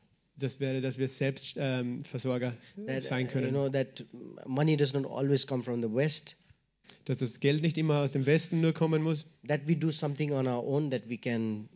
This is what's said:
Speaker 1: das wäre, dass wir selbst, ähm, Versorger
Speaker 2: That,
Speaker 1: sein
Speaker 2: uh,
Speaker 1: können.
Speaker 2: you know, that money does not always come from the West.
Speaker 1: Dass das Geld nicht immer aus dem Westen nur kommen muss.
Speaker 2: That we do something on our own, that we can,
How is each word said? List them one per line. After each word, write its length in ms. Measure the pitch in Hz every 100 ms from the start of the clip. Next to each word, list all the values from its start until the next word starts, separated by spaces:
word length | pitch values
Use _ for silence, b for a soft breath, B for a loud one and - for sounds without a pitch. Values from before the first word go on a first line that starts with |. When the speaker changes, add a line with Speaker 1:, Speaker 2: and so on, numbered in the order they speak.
| _ _ _ -
Speaker 1:
das 220 | 131 -
wäre, 200 | 135 131
dass 180 | 131 127
wir 100 | 135
selbst, 480 | - 139 135 - -
ähm, 440 | 139 127 123 127
Versorger 500 | 143 123 131 123 123 110 B 202 214
Speaker 2:
That, 160 | 131
Speaker 1:
sein 240 | - 127 127
Speaker 2:
uh, 40 |
Speaker 1:
können. 160 | 139 131
Speaker 2:
you 20 |
know, 160 | 139 139
that 380 | 135 131 - - 120 - - -
money 320 | 131 156 147
does 160 | 139
not 100 | 139
always 420 | 131 120 139 139 -
come 160 | 131
from 200 | 123 120
the 100 | 113
West. 420 | 117 151 - - - _ _ _ _ B B
Speaker 1:
Dass 140 | - 127
das 220 | 123 -
Geld 220 | 139 151
nicht 160 | 160 156
immer 220 | 160 147
aus 100 | 139
dem 140 | 139 131
Westen 340 | 160 - 165
nur 120 | 165
kommen 300 | 156 160 156
muss. 240 | 160 151 - _ 127
Speaker 2:
That 160 | 147 143
we 100 | 165
do 140 | 160
something 420 | 147 151 143 147
on 140 | 135 127
our 180 | 120 139
own, 240 | 143 147
that 180 | 123 110
we 80 | 120
can, 500 | 127 117 113 107 107